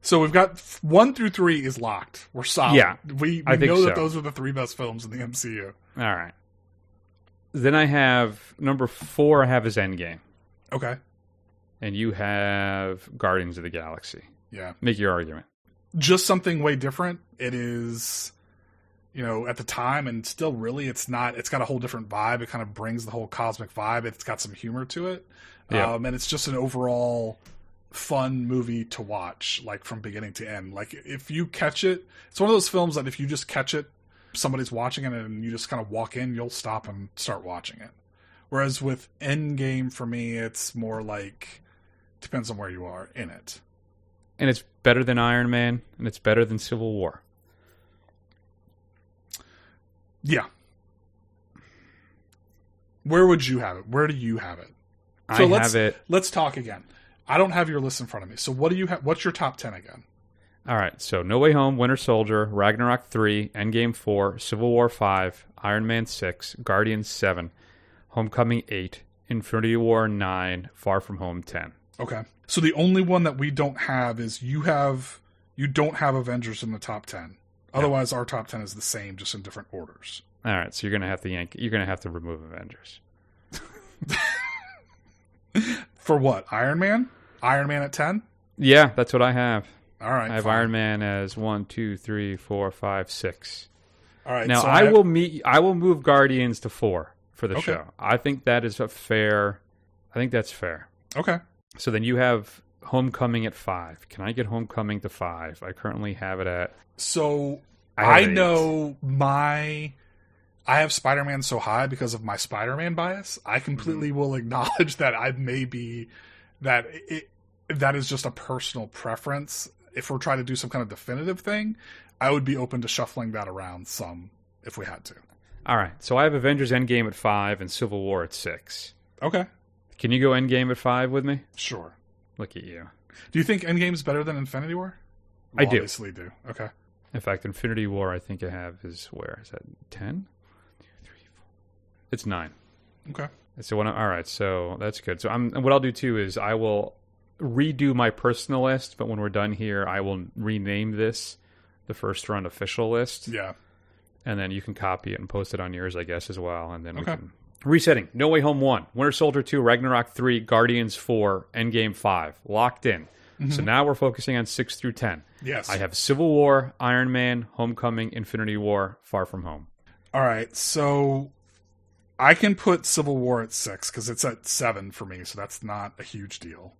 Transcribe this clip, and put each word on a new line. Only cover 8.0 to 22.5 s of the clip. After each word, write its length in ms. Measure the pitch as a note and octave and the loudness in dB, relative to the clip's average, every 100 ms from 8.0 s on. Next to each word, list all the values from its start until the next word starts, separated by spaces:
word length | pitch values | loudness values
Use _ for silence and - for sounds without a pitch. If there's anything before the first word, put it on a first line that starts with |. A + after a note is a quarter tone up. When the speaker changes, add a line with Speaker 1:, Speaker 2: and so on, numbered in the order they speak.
| C3+ B2 A#2 G#2 - - | 6 4 2 -2 -20 -4
Speaker 2:
number 280 | C#3 C3+ B2 | -2 0 -2
four, 560 | - D3+ - D3 D3 | -4 -10 2 6 8
I 40 | C3 | 8
have 200 | B2+ A2 | 4 2
is 100 | G#2 | 0
Endgame. 440 | F#2+ F#2 E2+ E2 _ _ _ _ _ | 0 -2 -8 -12 _ _ _ _ _
Speaker 1:
Okay. 240 | C3 B2+ C3 _ _ _ _ _ _ _ _ | -6 -6 -8 _ _ _ _ _ _ _ _
Speaker 2:
And 140 | G#2+ G2+ | -6 -2
you 160 | A2+ | -2
have 960 | F#2+ G#2 G#2 G2+ G2+ G2 G2 F#2+ F#2 - - | 0 0 2 2 2 2 0 -2 -6 -12 -2
Guardians 380 | F#2+ F#2 F2 E2+ | 0 2 0 -6
of 60 | |
the 60 | E2+ | -8
Galaxy. 520 | E2+ D#2+ D#2+ - - - _ _ | -8 -10 -14 -14 -18 -20 _ _
Speaker 1:
Yeah. 240 | G2+ F#2 F2 | -14 -14 -4
Speaker 2:
Make 180 | B2 G#2 | -2 2
your 140 | G2+ | 2
argument. 340 | F2+ D#2+ D#2 - _ _ _ _ E3+ | 0 -2 -10 -16 _ _ _ _ -2
Speaker 1:
Just 300 | C#3+ F#3 - | 4 4 4
something 360 | F#3 F3+ E3 | 2 2 0
way 140 | D3 C#3 | 2 0
different. 440 | C3+ C3+ F3 F3 _ _ | -2 -4 -6 -6 _ _
It 140 | B2+ | -6
is, 800 | B2 A#2+ A#2+ A#2 A#2 - - - _ _ _ _ _ _ _ _ | -4 -4 -4 -6 -6 -6 -8 -10 _ _ _ _ _ _ _ _
you 120 | C#3 | -8
know, 220 | A#2+ A2+ A#2+ | -4 -4 -4
at 80 | A#2+ | -6
the 80 | |
time 420 | A#2 - B2 C#3+ C3+ | -8 -4 -2 -2 -2
and 180 | A#2 | -6
still 280 | A2+ - D#3+ | -8 -4 -4
really, 340 | B2 A2+ C3+ C3+ | -4 -6 -6 -6
it's 220 | A#2+ - | -6 -6
not, 280 | A#2+ B2 A#2+ | -4 -4 -4
it's 120 | - | -4
got 120 | C#3 | -4
a 40 | |
whole 160 | A#2+ C3 | -2 -4
different 280 | B2 A#2+ G#2+ | -4 -8 -8
vibe. 320 | G#2 A2 A#2+ | -2 0 -2
It 60 | |
kind 140 | A#2 | -4